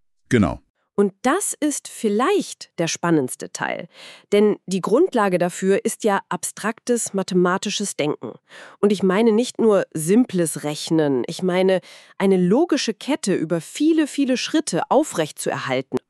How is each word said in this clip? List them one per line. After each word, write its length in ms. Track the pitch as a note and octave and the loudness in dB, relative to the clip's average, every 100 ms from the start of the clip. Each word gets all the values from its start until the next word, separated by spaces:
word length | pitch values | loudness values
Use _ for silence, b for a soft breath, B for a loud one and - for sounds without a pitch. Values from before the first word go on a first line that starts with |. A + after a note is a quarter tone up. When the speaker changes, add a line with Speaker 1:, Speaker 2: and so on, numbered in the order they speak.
| _ _ - | _ _ 0
Speaker 1:
Genau. 320 | A#2+ E2 A#1+ _ _ _ - | 2 2 0 _ _ _ 0
Speaker 2:
Und 160 | G3+ - | 0 0
das 300 | B3+ F4+ - - | 0 0 -2 -4
ist 300 | D4+ - - | -4 -4 -10
vielleicht 840 | - G#3+ G#3 C#4+ G4+ - - - - | -4 -2 0 2 0 -2 -10 -10 -4
der 100 | E3 | -4
spannendste 640 | - E3+ D#3+ B2+ - - | -2 2 2 0 -6 -12
Teil. 380 | - B1+ - - B B B - | -6 -6 -6 -12 B B B 0
Denn 240 | G3+ G#3+ - - | 4 4 2 -4
die 140 | F#3+ | -4
Grundlage 580 | G3+ A#3+ F#4 A#3+ G3+ F3+ | 0 2 2 2 2 0
dafür 460 | F3 - F#3+ G3 | -2 -2 0 0
ist 220 | A3+ - G#3+ | -2 -2 -2
ja 160 | G3 - | -2 -4
abstraktes 840 | F3 - - G#3 - - A#3 - | -8 -8 -8 -8 -6 -4 -4 -2
mathematisches 840 | G3 F#3 F3+ F3 F#3+ G#3 G#3 G3+ - | -6 -2 0 2 0 -4 -6 -6 -4
Denken. 340 | D3 - A2+ - B B B B | -4 -4 -10 -16 B B B B
Und 140 | G#3 | 0
ich 100 | G3 | 2
meine 300 | F#3+ F#3 A#3 | 0 2 2
nicht 260 | G#3+ B3+ - | 2 0 0
nur 260 | A3+ G3 - | 2 2 0
simples 680 | D#3+ D#3 G#3+ B3 F#3 E3 D3 | -4 2 2 2 0 -2 -4
Rechnen, 600 | D3 D3+ - D#3+ D3 B2+ A2+ | -6 -6 -2 0 2 0 -2
ich 160 | E3 | -4
meine 380 | F#3 F3+ F#3+ F#3 B B B - | -2 2 2 0 B B B -2
eine 200 | G3 F#3 | 2 2
logische 560 | F3+ A#3+ E4+ D4+ - | 4 2 2 0 -4
Kette 420 | - - D#4 G3+ D#3+ | -6 -6 -4 -2 -2
über 240 | D#3+ E3+ | -2 -4
viele, 480 | - - D4+ D#4+ C#4+ | -6 -2 0 2 0
viele 300 | - C4 B3 | -2 -2 -2
Schritte 460 | - D#4 - E3 - | -2 -2 -2 -2 2
aufrechtzuerhalten, 1120 | A#3+ D#4 F3+ D3+ - - C#3 C3+ C3 - B2+ | 2 2 -2 -4 -6 -6 -6 -4 -4 -4 -8